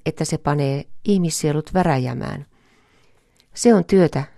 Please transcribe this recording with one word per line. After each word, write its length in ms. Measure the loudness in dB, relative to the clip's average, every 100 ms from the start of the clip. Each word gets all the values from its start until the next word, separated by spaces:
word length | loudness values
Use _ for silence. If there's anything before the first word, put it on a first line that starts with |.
| -8
että 180 | -6
se 140 | -4 -2
panee 460 | -2 0 -2 -4 -8 -8
ihmissielut 680 | 0 0 0 -2 -2 -2 -2
väräjämään. 720 | 0 0 0 -2 -6 -8 -10 -14 _ _ _ _ _ _ _ _ _ _
Se 200 | 0 4
on 100 | 4
työtä, 400 | 4 4 4 0 -8